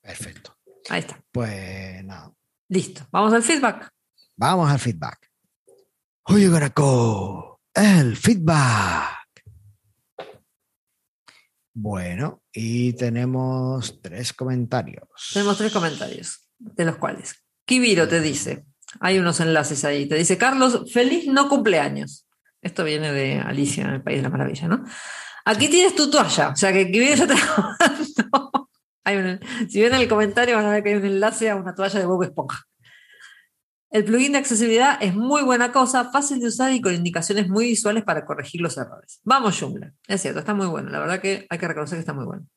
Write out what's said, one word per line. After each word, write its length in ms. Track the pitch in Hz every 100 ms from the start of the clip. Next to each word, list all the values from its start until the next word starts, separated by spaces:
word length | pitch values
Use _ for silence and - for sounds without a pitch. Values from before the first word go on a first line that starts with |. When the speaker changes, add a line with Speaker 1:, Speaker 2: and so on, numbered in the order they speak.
Speaker 1:
Perfecto. 560 | 107 95 85 82 - _ _ _ -
Speaker 2:
Ahí 100 | 87
está. 220 | 82 - _
Speaker 1:
Pues 720 | - 113 101 92 95 95 92
nada. 280 | 95 95 - _ _ _ _
Speaker 2:
Listo. 380 | 190 - - 143
Vamos 220 | 180 214
al 100 | 233
feedback. 460 | 233 320 247 185 - _ _ _ _ -
Speaker 1:
Vamos 340 | 139 180 156
al 80 | 139
feedback. 500 | 120 85 65 - _ _ _ _ _ _ _ _ _ _
Oye, 260 | - 202 196
Caraco, 1080 | 170 143 - 139 127 117 104 95 95 - - _
el 440 | - 208 185 131 107
feedback. 1000 | - 220 160 156 131 110 95 82 - - - _ - - _ _ _ _ _ - - - _ _ _ _ _ _ _ _ _ _ _ _ _
Bueno, 680 | 117 104 98 90 90 143 - _
y 420 | - 113 120 123
tenemos 1080 | 123 123 117 123 127 127 131 127 131 113 -
tres 320 | 190 92 123
comentarios. 720 | - 131 127 117 127 90 - - - -
Speaker 2:
Tenemos 260 | 196 202 202
tres 140 | 214
comentarios, 800 | 208 165 143 - - 175 - _ _
de 240 | 226 -
los 140 | 165 -
cuales 480 | 156 - - - _ _ -
Kibiro 440 | 254 240 180 160
te 100 | 170
dice, 460 | 156 139 - - - _ - -
hay 200 | 180 190
unos 200 | 175 165
enlaces 460 | 165 160 143 143 147
ahí, 200 | 143 143
te 100 | 156
dice, 220 | 170 185
"Carlos, 540 | 247 269 262 233 -
feliz 360 | 240 254 339 294
no 200 | 269 285
cumpleaños." 800 | 285 214 170 143 139 139 - _ _ _ _
Esto 220 | 185 -
viene 280 | 160 151 156
de 260 | 139 135 139
Alicia 460 | - 135 139 - 139
en 40 |
el 120 | 135
País 140 | - 135
de 60 |
la 60 | 135
Maravilla, 380 | - 139 139 165
¿no? 160 | 233 - - - - - - -
"Aquí 240 | 220 294
tienes 260 | 339 359 359
tu 160 | 294
toalla", 380 | 294 180 - 143
o 60 | 143
sea 160 | 196
que 180 | 185 185
Kibiro 240 | 196 254 285
ya 120 | 349
te 60 |
<laughs> 20 | 269
la 420 | - 311 180 - 339 285 285 - -
mandó. 380 | 269 269 262 - _ _ _ -
Hay 100 | 202
un, 220 | 185 185 - 247 233
si 120 | 202
ven 120 | 226
el 140 | 262 240
comentario 480 | 214 208 202 247 233
van 80 | 208
a 60 |
ver 120 | 208
que 60 | 208
hay 60 | 208
un 80 | 196
enlace 440 | 196 214 220 220
a 60 | 202
una 180 | 180
toalla 260 | 175 190 202
de 60 | 180
Bob 160 | 185
Esponja. 400 | 170 156 196 - _ _ _ - _ - - - _ _ _ _ _
"El 160 | 220 208
plugin 280 | 233 277
de 40 | 285
accesibilidad 600 | 269 220 233 226 262 254
es 140 | 202 190
muy 260 | 247 294
buena 300 | 269 247 240
cosa, 400 | 262 247 254 247
fácil 280 | 277 285 269
de 80 | 240
usar 240 | 226 262
y 80 | 254
con 120 | 196
indicaciones 560 | 175 170 170 165 202 185
muy 160 | 196 240
visuales 380 | 226 208 220
para 220 | 220 156 -
corregir 360 | 147 147 170
los 160 | 165 139
errores. 420 | 120 - _ -
Vamos, 360 | - 269 226 170
Joomla." 320 | 135 135 143 _ _
Es 140 | 196
cierto, 180 | 151 156
está 140 | 156
muy 140 | 208 185
bueno. 220 | 156 135
La 80 | 147
verdad 200 | 151 185
que 280 | 190 196 -
hay 80 | 170
que 100 | 175
reconocer 280 | 156 147 170
que 40 |
está 120 | 160
muy 120 | 143 123
bueno. 200 | - 151